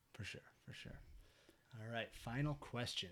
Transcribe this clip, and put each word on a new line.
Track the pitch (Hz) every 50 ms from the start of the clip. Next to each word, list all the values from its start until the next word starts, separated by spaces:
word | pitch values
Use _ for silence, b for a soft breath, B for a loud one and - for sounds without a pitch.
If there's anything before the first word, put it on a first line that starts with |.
| _ _ -
For | - 104
sure, | - - - - - - - -
for | - 117
sure. | - - - - - - - - - b b b b b b b b b b -
All | 110 107 113 117
right, | 117 110 - -
final | - - 117 117 131 143 151 143 143
question. | - - - 139 123 - - - 101 87